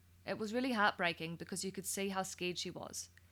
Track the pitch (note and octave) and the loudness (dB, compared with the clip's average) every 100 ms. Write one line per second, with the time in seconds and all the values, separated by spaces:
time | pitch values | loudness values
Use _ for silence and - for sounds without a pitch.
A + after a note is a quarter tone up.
0 | - - - G3+ G#3+ A#3 C4 A#3 G#3 - | -20 -10 -4 -2 0 2 2 6 6 6
1 | F3 E3 E3 E3 E3+ F#3 F#3+ F#3 F#3 - | 2 2 -4 -6 -4 -4 -2 -4 -2 0
2 | G3 F#3+ F#3 - F3+ F3 F3+ - - - | 0 0 -2 -2 -2 -2 -4 -6 -6 -8
3 | - - - | -10 -14 -20